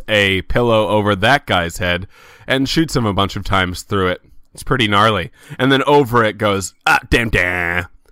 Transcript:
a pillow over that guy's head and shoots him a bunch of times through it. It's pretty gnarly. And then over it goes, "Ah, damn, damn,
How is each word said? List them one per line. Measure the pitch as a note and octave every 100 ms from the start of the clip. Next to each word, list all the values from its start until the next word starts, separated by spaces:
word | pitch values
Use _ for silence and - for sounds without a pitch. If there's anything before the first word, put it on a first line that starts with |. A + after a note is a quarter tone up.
| -
a | G#2+ G2 F#2+
pillow | - B2 A#2+ A2 G2+
over | G#2+ G#2 G2
that | G#2+ C#3+ -
guy's | F#2+ E2+ -
head | F2+ F2 F#2 - - - -
and | C3+ C3+
shoots | - E3 D3
him | A2+
a |
bunch | F#2+ G2 G#2
of | F#2+
times | G2 F2+ F2+
through | - G2+ F#2
it. | F2+ - - -
It's | -
pretty | - C3 G#2+
gnarly. | G2+ A2 G2+ G#2+ - - D3
And | C3
then | C3+
over | C3+ D3 B2+ A#2+ A2
it | G#2
goes, | G#2+ G2 F#2+ - -
"Ah, | C#3+ -
damn, | C3 A#2
damn, | G2+ F2+ F2+ F2 F2 F2 - _